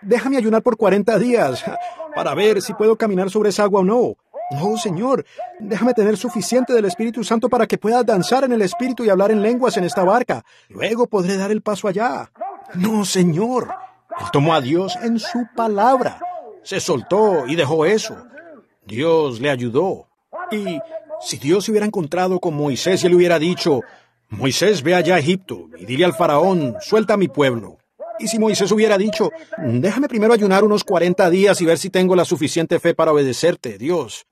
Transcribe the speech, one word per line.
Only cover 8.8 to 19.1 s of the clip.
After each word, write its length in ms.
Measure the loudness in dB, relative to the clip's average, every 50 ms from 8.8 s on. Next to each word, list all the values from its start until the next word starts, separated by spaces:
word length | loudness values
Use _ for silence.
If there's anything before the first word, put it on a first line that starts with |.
| -4 -4 -4 0 2
y 60 | 2
hablar 220 | 4 4 4 2
en 100 | 2 2
lenguas 340 | 2 2 0 2 0 0 0
en 80 | 0 -2
esta 220 | -2 0 0 2
barca. 400 | 4 2 2 2 -2 -6 -6 -6 _ _ _ _ _
Luego 380 | -8 -6 -4 -4 0 0 -2
podré 280 | 0 0 -2 0 0 -2
dar 160 | -2 -2 -2
el 100 | -2 -2
paso 280 | -2 -4 -6 -4 -4 -4
allá". 420 | -2 -2 -2 -2 -4 -6 -10 _ _ _ -12 -12 -12 -14 -20 -12 -6
No, 280 | -2 -2 0 0 0 -2
Señor. 640 | 0 0 2 2 2 2 0 -2 0 -2 -4 -4 -6 -12 -14 -14 -20 _ _ _ _ -12 -10
Él 60 | -10 -2
tomó 220 | 0 0 2 2 2
a 80 | 0
Dios 360 | 0 0 -2 -2 -2 -4 -6 -6
en 180 | -4 -2 -2 -2
su 280 | -4 -6 -6 -6 -6 -6 _
palabra. 640 | -4 -4 -2 0 2 2 2 2 2 0 -4 -6 -8 -12 -12 -12 -14 -16 -18 -20 -20 _
Se 160 | -8 -8 -6
soltó 680 | -4 -2 -4 -4 -2 -2 0 2 4 2 2 0 0
y 80 | -2 -2
dejó 300 | -2 0 0 2 2 2
eso. 320 | 2 2 0 -2 -6 -12 -14 -20 -20 -20 -20 -20 -20 -20 -20 _ _ _ _ _
Dios 540 | -12 -8 -4 0 2